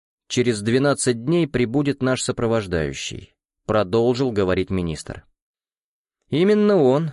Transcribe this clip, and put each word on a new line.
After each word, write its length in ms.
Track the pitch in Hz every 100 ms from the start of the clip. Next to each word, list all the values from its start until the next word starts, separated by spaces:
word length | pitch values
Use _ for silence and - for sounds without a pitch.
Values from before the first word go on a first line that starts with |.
| _ _ -
через 320 | 123 123 107
двенадцать 640 | 104 127 143 139 131 120 123
дней 220 | 170 147
прибудет 560 | 147 120 135 143 139
наш 180 | 127 127
сопровождающий», 1120 | - 113 117 113 95 85 73 69 - - - _ _ _ -
продолжил 680 | 107 95 113 117 123 135
говорить 380 | 104 92 92 92
министр. 560 | 95 85 76 - - - _ _ _ _ _ _ _ _ _ _
«Именно 460 | 139 190 208 208 196
он 360 | 127 139 165